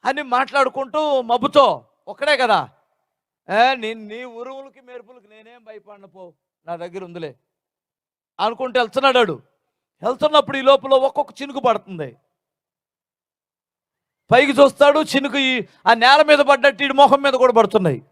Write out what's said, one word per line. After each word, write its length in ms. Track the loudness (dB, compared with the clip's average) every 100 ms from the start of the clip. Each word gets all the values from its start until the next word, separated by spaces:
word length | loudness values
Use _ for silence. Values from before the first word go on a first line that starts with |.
| -4
అని 160 | -6
మాట్లాడుకుంటూ 1000 | -4 -4 -2 -2 -2 -2 -8 -6 -2 -4
మబ్బుతో, 640 | -2 -2 0 2 2 0 _ _ -20
ఒక్కడే 300 | -8 -2 -2
కదా, 320 | 2 0 -2 _ _ _ _ _ _ _ -6
"ఏ, 260 | 0 0 0
నీ, 180 | -8
నీ 300 | -12 -14 -16
ఉరుములకి 580 | -16 -16 -16 -16 -20 _
మెరుపులకి 460 | _ -20 -20 -20 _
నేనేం 360 | _ -20 _
భయపడను 440 | _ -20 _ -20 -20
పో, 260 | -20 -20 _ _ _ -16
నా 80 | -14
దగ్గర 280 | -12 -14
ఉందిలే" 320 | -14 -14 -14 -16 _ _ _ _ _ _ _ _ _ _
అనుకుంటూ 400 | -6 -6 -6 -4
వెళ్తున్నాడు. 400 | -2 0 0 2
ఆడు 340 | 0 -4 _ _ _ _ _ _
వెళ్తున్నప్పుడు 540 | -8 -2 0 0 0 -2
ఈ 40 |
లోపల 320 | 2 0 2
ఒక్కొక్క 480 | 0 0 -4 -8 -10
చినుకు 180 | -12 -6
పడుతుంది. 560 | -4 -4 -6 -14 -14 -16 _ _ _ _ _ _ _ _ _ _ _ _ _ _ _ _ _ _ _ _ _
పైకి 200 | 2 2
చూస్తాడు, 480 | 4 2 4 2 2
చినుకు 380 | 0 -4 -4 -4
ఈ, 240 | -2 -4 -8 _ 0
ఆ 60 |
నేల 300 | 2 4 4
మీద 160 | 6 4
పడ్డట్టు 440 | 4 2 2 0
ఈడి 100 | -4
మొహం 280 | 4 4 4
మీద 120 | 0
కూడా 200 | 0 2
పడుతున్నాయి. 520 | 4 2 2 -2 -4 _